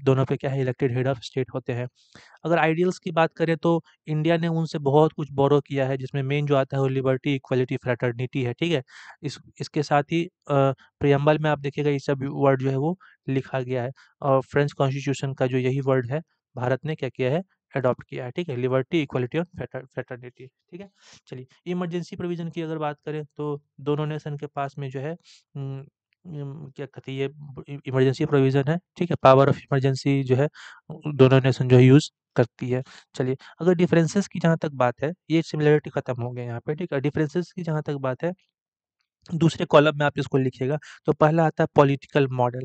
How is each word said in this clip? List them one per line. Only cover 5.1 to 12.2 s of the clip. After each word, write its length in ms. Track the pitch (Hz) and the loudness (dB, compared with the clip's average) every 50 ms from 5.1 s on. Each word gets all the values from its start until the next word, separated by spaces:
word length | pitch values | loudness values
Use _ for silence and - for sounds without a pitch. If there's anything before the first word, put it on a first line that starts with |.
| - | 2
कुछ 180 | - 147 139 | -4 -8 -4
बोरो 300 | 143 135 139 139 147 143 | 0 0 2 4 4 2
किया 260 | - - 139 139 131 | 2 -2 -4 -2 -2
है, 100 | 131 135 | -2 -2
जिसमें 260 | 131 131 - - 143 131 | -6 -6 -6 -6 -6 -4
मेन 220 | 135 143 147 147 | -2 -2 -2 0
जो 100 | 143 147 | 0 0
आता 220 | 135 135 - 139 | 0 0 0 -2
है 40 | 135 | -2
वो 60 | 135 | -2
लिबर्टी, 480 | 131 131 135 127 131 131 131 - 147 139 | 0 -2 0 0 0 -2 0 0 -2 -2
इक्वलिटी, 420 | 131 - - 135 127 127 - 135 | -2 -2 -2 -2 0 0 -2 -4
फ्रेटर्निटी 640 | - - 127 120 - 127 123 117 120 127 - - 139 123 | -4 -4 -4 -2 -2 -2 -4 -4 -4 -8 -6 -4 -4 -4
है, 100 | 120 117 | -4 -4
ठीक 180 | - 165 170 | -4 -2 -2
है। 120 | 165 131 - - - - - - - _ - | -2 -4 -4 -8 -16 -20 -20 -20 -18 _ -12
इस, 160 | 135 - - - - _ - | -12 -12 -12 -18 -20 _ -14
इसके 220 | 143 - - 156 143 | -12 -6 -4 -4 -2
साथ 200 | - 151 147 143 | 0 0 0 0
ही, 220 | - 165 170 170 | 0 -4 -4 -4
अ, 40 | 185 - _ _ - 143 139 135 135 131 - _ _ _ _ | -6 -10 _ _ 0 2 2 2 2 0 -4 _ _ _ _
प्रियम्बल 400 | 147 143 139 139 143 151 156 151 | 2 2 2 4 4 2 2 2
में 100 | 151 151 | 0 -2
आप 100 | 147 143 | -2 -2
देखिएगा 300 | 143 143 - 156 143 147 | -4 -6 -6 -2 -2 -2
ये 100 | 143 135 | -2 -2
सब 200 | - - 143 135 | -2 -4 -4 -4